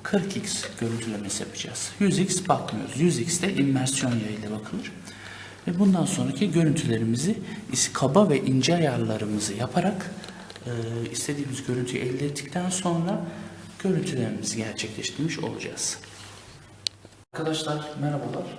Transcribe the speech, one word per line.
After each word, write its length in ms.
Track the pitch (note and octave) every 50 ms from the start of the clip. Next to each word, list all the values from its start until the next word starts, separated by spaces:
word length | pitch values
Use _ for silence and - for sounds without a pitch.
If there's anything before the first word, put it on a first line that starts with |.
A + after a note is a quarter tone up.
| -
kırk 340 | - - G3+ E3 - - A#2+
x 280 | - - - - - - - -
görüntülemesi 640 | A#2+ A2+ A2+ A2+ A2+ A2+ G#2+ G2+ G2+ G2+ - - -
yapacağız. 460 | - - - - - - - - - - -
Yüz 200 | G3+ G3 E3 -
x 280 | F#3 F#3 - F3+ - -
bakmıyoruz. 520 | D3 B2+ - - - A2 G#2+ - - B2
Yüz 200 | D#3+ F3+ D#3 B2
x'te 340 | A#2+ - E3+ - - G3 G3
immersiyon 580 | - C#3 C#3 C3+ C3 B2+ C3 - - - B2+
yayıyla 400 | A#2+ A#2 G#2+ G#2+ G#2+ G#2 G#2+ G#2
bakılır. 400 | G#2+ G#2+ - - - G3 - - - - - - - - - - - - - - - - - -
Ve 120 | F3 F3
bundan 260 | G#3 G3 F#3 F3 D#3
sonraki 460 | C#3+ - - B2 C3 C3+ - G#3 F#3
görüntülerimizi 880 | D3+ E3+ E3 D#3 C3+ - - A#2+ A#2 A2 A#2 A2+ A#2 B2 C#3+ F3+ A3+ A3+ - - - - - -
is-, 220 | - - - - -
kaba 360 | - D3 C3 - F#3+ G#3+ F3
ve 120 | D3 C3
ince 340 | - - C3 C3 B2+ C3+ E3+
ayarlarımızı 800 | E3+ E3 C#3+ B2 A#2 A2+ A2 A2 G#2+ G#2+ G#2 G#2 G#2 - - G2+
yaparak, 580 | G#2+ A#2+ B2+ - F3+ E3+ F#3+ F#3+ - - - - - - - - - - - - - -
e, 60 | B2 A#2+ A#2 A2+ A2+ A#2 A#2 A#2 -
istediğimiz 540 | - - - - D3 C#3+ C#3 C3 A#2+ - -
görüntüyü 380 | - B2 B2+ B2 B2 C3+ B2 -
elde 220 | B2+ C3 C#3 D3
ettikten 440 | C#3+ C#3+ - - - - F3+ F3+ F#3
sonra 520 | F#3 - - F3+ E3+ E3+ E3 F3 G#3 - - - - - - - - - - - - -
görüntülerimizi 760 | - G3 F#3 D#3+ - - - B2+ A#2 G#2+ G#2 G2+ - - - A2+
gerçekleştirmiş 840 | A2 A2 G#2 - - G#2+ G#2 - A2+ - - - C#3+ D#3+ D3 -
olacağız. 580 | - A2+ A2+ G#2+ - - - - - - - - - - - - - - - - - - - - - - - - - - - - - - - - - _ -
Arkadaşlar 520 | - D#3+ D#3+ D#3 D#3 - D3+ D3+ D3+ D3+ - - C#3+
merhabalar. 440 | C#3+ D3 D3 C#3 - - - - - - -